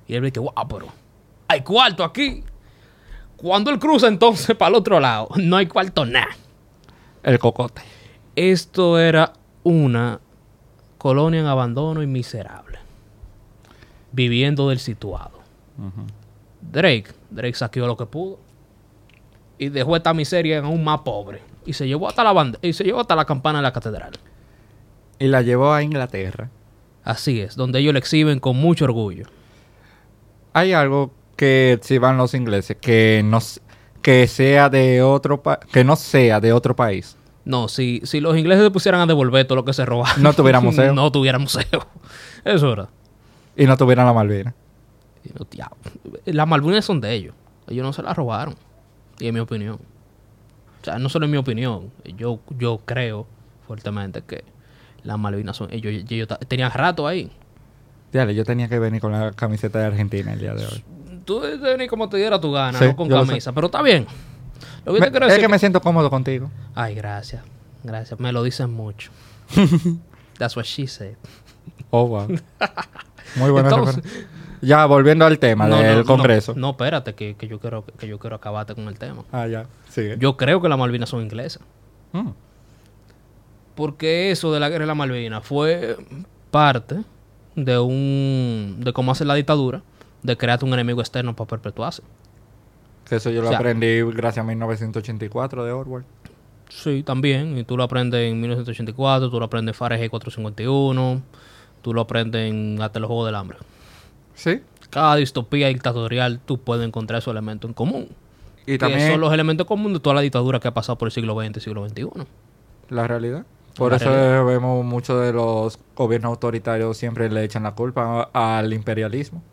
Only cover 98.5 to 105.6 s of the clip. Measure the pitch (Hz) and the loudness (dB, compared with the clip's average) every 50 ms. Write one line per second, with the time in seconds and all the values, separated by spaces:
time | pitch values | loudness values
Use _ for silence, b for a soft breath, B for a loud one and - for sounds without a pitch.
98.5 | 120 123 120 120 113 - 117 110 110 131 135 135 135 131 131 123 123 117 113 107 | -4 -6 -6 -8 -8 -8 -10 -10 -6 -4 0 0 2 2 0 -2 -2 -4 -4 -4
99.5 | - 113 113 113 110 - 123 117 117 113 117 113 120 113 - 120 - 117 107 107 | -4 -4 -4 -4 -6 -6 -4 -4 -2 -2 -4 -4 -6 -8 -10 -10 -10 -10 -10 -10
100.5 | 104 104 107 127 135 139 139 135 131 131 127 127 127 131 131 b b b b b | -8 -6 -4 0 0 2 2 2 0 0 0 -2 -2 -4 -6 b b b b b
101.5 | b b b b b _ - 120 113 117 113 - 113 113 113 113 113 113 110 110 | b b b b b _ -8 -4 -2 -2 -2 -2 -2 -2 -2 -2 -2 -4 -4 -4
102.5 | 107 107 107 107 107 107 107 107 104 110 110 110 120 117 113 110 107 101 92 92 | -4 -4 -4 -4 -4 -4 -6 -6 -6 -6 -6 -4 -4 -4 -4 -4 -6 -6 -10 -12
103.5 | - - b b b b b b b b b b b _ _ _ _ - - 165 | -14 -18 b b b b b b b b b b b _ _ _ _ -6 -4 -2
104.5 | 180 269 - _ _ _ - - - 175 156 151 147 147 143 127 - 135 117 - | -2 -2 -4 _ _ _ -20 -8 -2 0 2 4 4 4 2 0 -2 -6 -6 -4
105.5 | - 143 | -2 0